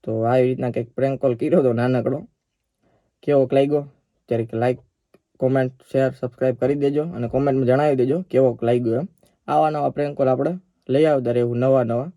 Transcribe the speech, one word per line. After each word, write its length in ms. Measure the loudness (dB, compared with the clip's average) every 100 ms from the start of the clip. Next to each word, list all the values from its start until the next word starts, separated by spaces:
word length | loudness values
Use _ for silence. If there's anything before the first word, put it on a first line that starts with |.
| -4
તો 140 | -2
આવી 220 | 2 2
રીતના 280 | 2 0 -4
કંઈક 240 | -4 -6
પ્રેન્ક 260 | -4 -4 0
કોલ 140 | -2
કર્યો 260 | -2 0 2
હતો 120 | 2
નાનકડો. 560 | 0 0 0 -2 -6 -8 _ _ _ _ _ _ _ _ _
કેવોક 320 | 0 2 2
લાગ્યો? 320 | 2 2 0 -4 _ _ _ _
જરીક 240 | -4 -4
લાઈક, 240 | -2 -2 -2 _ _ _ _ _ _
કોમેન્ટ, 360 | 0 0 -2 -6 _
શેર, 180 | -2 -2
સબસ્ક્રાઇબ 440 | -2 -10 _ -2
કરી 200 | 0 -2
દેજો 300 | 0 0 -2
અને 240 | -4 -6 -4
કોમેન્ટમાં 380 | -2 0 0 2
જણાવી 300 | 2 2 2
દેજો 260 | 0 -2
કેવોક 400 | 0 2 2 2
લાગ્યો 320 | 0 0 0
એમ. 140 | -2 -4 _ _ _ -2
આવા 220 | 0 2
નવા 200 | 0 -4
પ્રેન્ક 260 | -2 -6 -2
કોલ 120 | 0
આપણે 300 | 0 -2 -4 _ _ -2
લઈ 160 | 2
આવતા 260 | 4 2 0
રહેવું, 280 | 0 0 0
નવા 260 | 2 2
નવા 280 | 2 -2 -4